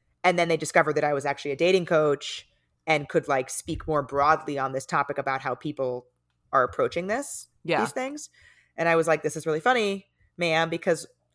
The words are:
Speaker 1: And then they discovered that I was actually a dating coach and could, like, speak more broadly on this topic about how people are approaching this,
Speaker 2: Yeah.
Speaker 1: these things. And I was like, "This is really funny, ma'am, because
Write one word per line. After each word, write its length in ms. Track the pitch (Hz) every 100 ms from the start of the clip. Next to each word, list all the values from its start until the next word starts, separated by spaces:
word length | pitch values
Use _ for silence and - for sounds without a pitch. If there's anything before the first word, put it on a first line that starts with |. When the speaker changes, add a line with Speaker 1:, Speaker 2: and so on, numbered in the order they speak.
| _ _
Speaker 1:
And 160 | 185 175
then 100 | 170
they 80 | 156
discovered 380 | 151 175 151
that 100 | 147
I 80 | 147
was 120 | 143 143
actually 240 | 139 147
a 40 | 139
dating 300 | 175 190 165
coach 600 | 160 151 139 - - - _ _ _ 160
and 220 | 151 143
could, 180 | 165 143
like, 220 | 135 131
speak 360 | - 160 156 -
more 140 | 147
broadly 560 | 131 139 147 160 - 139
on 140 | 135
this 140 | 135 -
topic 320 | 151 139 139
about 220 | 135 131
how 140 | 139 123
people 500 | 151 143 127 123 - _ _ _ _
are 100 | 135
approaching 460 | 123 - 117 170 190
this, 400 | 240 285 - - _
Speaker 2:
Yeah. 160 | - 147
Speaker 1:
these 120 | 131
things. 380 | 254 262 294 - _ - _ _ -
And 120 | 165
I 80 | 165
was 100 | 160
like, 140 | 156
"This 140 | 156 156
is 100 | 160
really 140 | 156
funny, 480 | 247 247 202 196 - _ _ -
ma'am, 320 | 170 160 165
because 360 | 165 180 160 - _ _